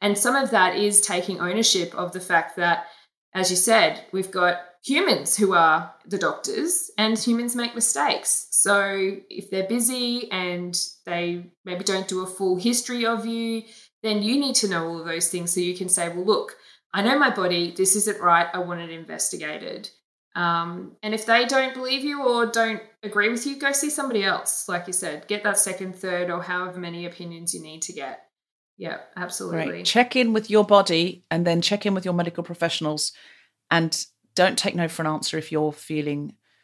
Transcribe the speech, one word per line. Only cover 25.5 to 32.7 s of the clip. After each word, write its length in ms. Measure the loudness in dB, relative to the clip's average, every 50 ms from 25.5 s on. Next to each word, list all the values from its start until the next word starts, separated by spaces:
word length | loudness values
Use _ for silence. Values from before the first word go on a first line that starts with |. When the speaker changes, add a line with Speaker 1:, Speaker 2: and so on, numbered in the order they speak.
| 2
Speaker 1:
second, 380 | 2 0 0 -2 -6 -8 -10 -8
third, 340 | -8 -6 -4 -2 -2 -2 -2
or 120 | -4 -4 -4
however 360 | -4 -4 -4 -4 -6 -8 -10
many 280 | -10 -8 -8 -8 -10
opinions 480 | -10 -10 -12 -12 -12 -12 -8 -6 -6 -6
you 60 | -6
need 200 | -8 -14 -12 -12 -12
to 100 | -10 -10
get. 280 | -10 -10 -10 -12 -14 -18 _ _ _ _ _ _ _ _ _ _
Yeah, 220 | -12 -10 -10 -10 -10 -12 -14 -12
absolutely. 600 | -10 -8 -8 -6 -6 -6 -4 -4 -4 -4 -4 -6
Speaker 2:
Right. 80 | -4 -2
Check 300 | 2 4 4 4 4 2
in 180 | 2 2 2 2
with 180 | 0 2 4
your 120 | 4 4 6
body 640 | 8 8 6 8 6 4 2 2 0 -2 -6 _ -2
and 140 | 0 0 2
then 160 | 2 2 2
check 240 | 2 0 0 0 0
in 80 | 0 0
with 100 | 0 0
your 80 | 0 0
medical 300 | 0 0 -2 -4 -6 -8
professionals, 680 | -8 -4 -2 -2 -2